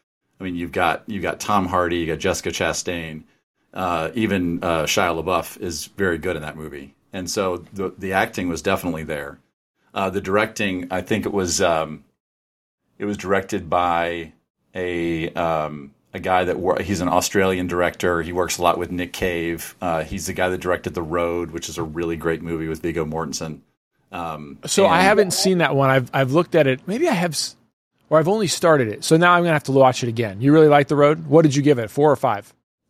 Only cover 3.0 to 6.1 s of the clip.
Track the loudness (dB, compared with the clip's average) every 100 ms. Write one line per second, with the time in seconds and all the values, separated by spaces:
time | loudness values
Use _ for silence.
3 | -10 -14 -18 _ _ _ _ -8 -4 -2
4 | -4 -2 -2 0 -2 -2 -2 -2 0 0
5 | 0 -2 -2 -2 -4 -8 -10 -8 -10 -4
6 | -2